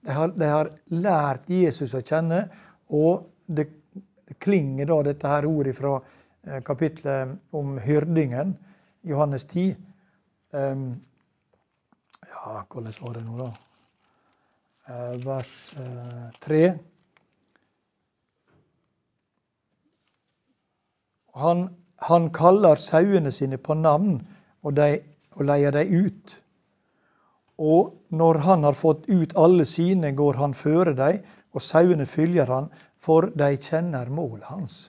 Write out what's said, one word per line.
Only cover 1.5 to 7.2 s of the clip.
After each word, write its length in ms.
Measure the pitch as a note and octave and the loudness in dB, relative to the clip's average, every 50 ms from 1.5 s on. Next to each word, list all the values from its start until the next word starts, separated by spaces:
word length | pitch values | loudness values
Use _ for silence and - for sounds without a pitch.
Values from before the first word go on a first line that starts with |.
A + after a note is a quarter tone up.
Jesus 440 | F3+ F#3 F#3 D#3+ B2 - D3 B2 A2 C3+ | 0 2 2 2 0 -4 -8 -6 -6 -8
å 40 | B2 | -6
kjenne, 400 | - D3+ D#3+ E3 E3 E3 F3+ G#3+ - - - - - _ _ _ _ | -4 -2 -2 -2 0 -2 -2 -4 -6 -12 -20 -20 -20 _ _ _ _
og 400 | - D3 D3+ E3 F3+ G3 - - _ _ _ - | -2 2 2 2 2 0 -4 -14 _ _ _ -6
det, 200 | E3 D3 D3 - - _ _ _ _ G3 - _ _ _ _ _ | -4 -4 -4 -6 -8 _ _ _ _ -20 -20 _ _ _ _ _
det 100 | C3+ _ | -20 _
klinger 480 | - F#3+ G3+ F#3+ D3 C#3 C3+ C3 C#3+ C#3+ | -2 0 0 2 0 -2 -4 -4 -2 0
da 140 | E3 D3+ C#3+ C#3+ | 0 2 2 0
dette 220 | C#3+ C#3+ - C#3+ | -2 -4 -2 -2
her 160 | C#3+ D3 C#3+ D3+ | 0 0 0 0
ordet 260 | D#3+ D3+ C#3 C3+ B2+ | 0 0 -2 -2 -4
fra, 220 | - C3+ C#3 C#3 C3 - _ _ _ _ _ _ _ _ E3+ | -4 -4 -4 -4 -4 -6 _ _ _ _ _ _ _ _ -14
eh, 140 | C#3+ C3+ B2 | -14 -14 -8
kapitlet 720 | - D3 B2 D#3+ D3+ D#3+ D#3+ - C#3+ C#3 C3+ | -8 -4 -2 -2 -4 -4 -6 -6 -4 -4 -4